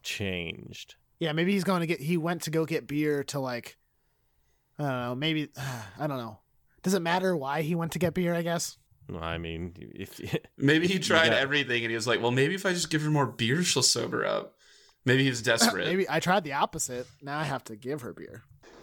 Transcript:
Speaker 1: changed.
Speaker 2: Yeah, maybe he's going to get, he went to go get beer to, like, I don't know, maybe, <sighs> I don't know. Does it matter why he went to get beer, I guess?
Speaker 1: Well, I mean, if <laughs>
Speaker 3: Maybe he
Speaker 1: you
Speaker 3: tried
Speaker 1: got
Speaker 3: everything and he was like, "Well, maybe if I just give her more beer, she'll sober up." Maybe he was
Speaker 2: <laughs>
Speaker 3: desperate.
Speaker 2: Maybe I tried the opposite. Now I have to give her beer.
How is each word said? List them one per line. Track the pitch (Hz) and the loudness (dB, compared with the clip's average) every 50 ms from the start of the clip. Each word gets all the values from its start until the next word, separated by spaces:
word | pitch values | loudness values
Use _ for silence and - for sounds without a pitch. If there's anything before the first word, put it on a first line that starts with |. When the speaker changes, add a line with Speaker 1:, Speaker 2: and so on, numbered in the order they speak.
| - | -8
Speaker 1:
changed. | - - - 104 98 92 87 85 82 - - - - - - - - - _ _ _ _ _ | -8 -6 -4 -4 -2 -2 -2 -4 -6 -8 -10 -14 -16 -16 -16 -18 -18 -20 _ _ _ _ _
Speaker 2:
Yeah, | 170 160 151 | -4 -2 0
maybe | 160 170 185 202 | 2 2 2 2
he's | 196 175 | 2 2
going | 185 190 175 | 2 0 0
to | 170 | 0
get, | 160 170 139 | 0 -2 -2
he | 135 151 180 | 0 0 0
went | 170 151 170 180 165 - | 0 0 0 -2 -4 -4
to | 160 | -2
go | 156 160 160 | 0 0 0
get | 151 165 147 123 | 0 -2 -4 -4
beer | 113 139 147 151 151 147 143 135 | -4 -2 0 0 0 0 0 -2
to, | - - 143 | -4 -4 -4
like, | 135 127 123 120 113 - - _ _ _ _ _ _ _ _ _ _ _ _ _ _ _ _ _ _ _ _ - | -4 -4 -6 -6 -8 -12 -18 _ _ _ _ _ _ _ _ _ _ _ _ _ _ _ _ _ _ _ _ -6
I | 147 | -4
don't | 143 131 123 | -4 -2 -2
know, | 123 120 123 | -4 -4 -4
maybe, | 127 143 160 160 156 147 - - - 131 135 127 | -2 -2 0 0 0 -2 -4 -8 -10 -8 -8 -8
<sighs> | 117 107 95 - - | -8 -10 -12 -8 -6
I | 143 | -4
don't | 156 143 131 | -4 -4 -4
know. | 117 113 104 - _ _ _ _ _ _ _ _ - | -6 -10 -12 -16 _ _ _ _ _ _ _ _ 0
Does | 185 190 | 0 0
it | 190 | 2
matter | 165 165 170 185 185 190 180 | 2 2 2 2 2 2 0
why | 160 131 135 143 156 160 | 0 -2 -2 -2 -2 0
he | 147 175 | 0 0
went | 170 165 160 - | 0 -2 -2 -2
to | 151 | 0
get | 165 170 156 | 0 0 0
beer, | 185 180 170 175 | 0 0 0 0
I | 170 170 | 0 0
guess? | 170 170 170 - - - - _ _ _ _ - - | 0 -2 -2 -2 -6 -8 -14 _ _ _ _ -14 -12
Speaker 1:
Well, | 95 85 82 | -8 -6 -4
I | 82 82 82 | -4 -4 -4
mean, | 85 82 82 80 87 90 85 - - 53 - | -4 -6 -6 -6 -6 -8 -10 -12 -16 -16 -12
if | - 98 - - - - - - - - - | -12 -12 -12 -12 -12 -8 -6 -6 -6 -6 -10
<laughs> | _ - | _ 0
Speaker 3:
Maybe | 135 139 151 156 170 | 4 4 6 6 4
he | 180 190 | 2 0
Speaker 1:
you | 185 | 0
Speaker 3:
tried | 151 - 180 160 160 160 | 2 4 4 6 6 6
Speaker 1:
got | 110 117 | 4 4
Speaker 3:
everything | 135 139 143 147 139 120 120 117 117 | 2 2 2 0 2 2 0 0 2
and | 117 | 0
he | 113 | 0
was | 117 110 | 0 2
like, | 123 117 98 | 2 2 4
"Well, | 113 120 | 4 4
maybe | 123 131 135 151 190 | 4 4 4 4 2
if | 190 190 | 0 0
I | 196 180 | 0 0
just | 175 165 - | 0 0 0
give | - 151 147 | 0 0 2
her | 151 | 4
more | 151 147 135 | 4 4 4
beer, | 117 113 - 117 113 131 170 180 | 2 0 0 0 2 2 2 2
she'll | 175 - 135 113 | 2 2 4 4
sober | - - 120 120 - - 113 104 | 4 4 2 0 -2 -2 -2 0
up." | 98 104 104 92 - - _ _ - - - - - _ _ _ | 0 0 0 -2 -6 -12 _ _ -20 -20 -20 -20 -20 _ _ _
Maybe | 131 123 135 135 | 4 4 6 4
he | 135 | 2
was | 123 113 110 | 0 0 2
Speaker 2:
<laughs> | |
Speaker 3:
desperate. | 120 113 113 - - - 92 - | 2 4 4 4 4 4 2 0
Speaker 2:
Maybe | - 175 190 190 - | 0 0 0 0 0
I | 143 165 | 0 0
tried | - 175 185 208 175 | 2 2 2 2 0
the | 143 135 | 0 0
opposite. | 143 165 - - 160 - - 123 123 127 - - _ 143 | 0 0 0 -2 -4 -6 -4 -4 -8 -8 -10 -14 _ -10
Now | 143 143 151 | -8 -4 -4
I | 156 | -2
have | 143 139 127 - | -2 -4 -4 -6
to | - 117 | -10 -14
give | 104 101 123 143 151 127 | -10 -6 -6 -6 -4 -6
her | 104 - | -8 -10
beer. | - - - - 117 - _ - - - - - - | -10 -12 -14 -14 -16 -18 _ -20 -20 -20 -20 -20 -20